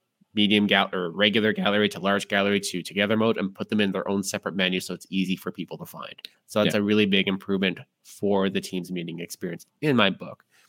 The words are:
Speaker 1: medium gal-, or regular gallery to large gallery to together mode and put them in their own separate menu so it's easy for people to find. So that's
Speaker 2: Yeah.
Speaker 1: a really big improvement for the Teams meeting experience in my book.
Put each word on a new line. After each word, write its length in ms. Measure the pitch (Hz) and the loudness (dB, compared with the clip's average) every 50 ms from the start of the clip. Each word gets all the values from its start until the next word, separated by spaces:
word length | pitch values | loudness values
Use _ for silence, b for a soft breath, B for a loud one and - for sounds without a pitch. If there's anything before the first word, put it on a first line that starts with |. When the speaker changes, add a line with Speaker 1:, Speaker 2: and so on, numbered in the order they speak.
| _ _ _ _ _ _ - | _ _ _ _ _ _ 0
Speaker 1:
medium 320 | 107 104 98 107 104 104 95 | 2 4 6 6 4 6 6
gal-, 200 | 98 98 98 - | 4 4 4 2
or 180 | - 92 90 85 | 0 -4 -4 -4
regular 420 | 82 95 104 107 101 113 104 107 | 0 2 2 4 4 4 2 2
gallery 360 | 101 98 92 104 101 104 104 101 | 0 0 0 0 2 2 2 0
to 100 | - - | 0 -2
large 280 | 90 98 101 101 - - | 0 0 0 0 0 0
gallery 320 | 101 101 101 101 101 101 | 0 2 2 2 2 0
to 200 | 98 - - 90 | 0 -2 -6 -6
together 340 | 82 - 85 101 101 101 110 | -10 -6 -2 -2 0 2 2
mode 200 | 110 110 113 107 | 2 2 2 0
and 160 | - 98 95 98 | 0 -4 -6 -6
put 140 | - 104 - | -8 -8 -4
them 100 | 110 107 | 0 0
in 100 | 104 98 | 0 2
their 160 | 95 95 - - | 0 -2 -2 -2
own 140 | 98 101 | -2 -2
separate 320 | 98 - - 101 - 98 85 | -2 -4 -6 -6 -6 -6 -2
menu 240 | 98 92 92 92 92 | 0 0 0 0 -2
so 140 | - - 90 | -4 -6 -10
it's 120 | - - - | -10 -10 -6
easy 240 | 92 95 92 90 92 | -2 -2 0 0 -2
for 140 | - - 90 | -4 -4 -10
people 280 | - - 80 - - 80 | -8 -8 -10 -10 -10 -14
to 80 | 85 | -14
find. 280 | - - - - - - - _ B B B B | -16 -14 -16 -16 -16 -16 -18 _ B B B B
So 160 | _ - 107 | _ 0 2
that's 120 | 107 - - | 2 2 2
Speaker 2:
Yeah. 40 | 104 | 0
Speaker 1:
a 40 | 101 | 2
really 220 | 104 104 107 104 | 2 4 4 4
big 200 | 98 98 95 95 | 4 4 2 2
improvement 540 | 98 95 95 - 101 98 95 98 92 87 - - _ _ _ _ | 2 -2 -4 -4 -4 -2 0 0 0 -2 -4 -12 _ _ _ _
for 440 | - - - 104 98 101 98 95 98 | -20 -12 -6 -2 0 0 2 0 0
the 120 | 95 98 | -2 -4
Teams 320 | 95 - 92 92 85 82 | -6 -4 -8 -8 -6 -6
meeting 260 | 90 87 85 85 85 82 | -8 -8 -8 -8 -10 -10
experience 480 | 85 - - - 98 87 85 - - _ _ - | -12 -12 -12 -10 -10 -10 -10 -10 -14 _ _ -4
in 160 | 151 156 131 | -2 0 4
my 140 | 113 104 95 | 4 4 2
book. 340 | - - 87 - - _ _ _ _ _ _ | 2 -2 -12 -16 -16 _ _ _ _ _ _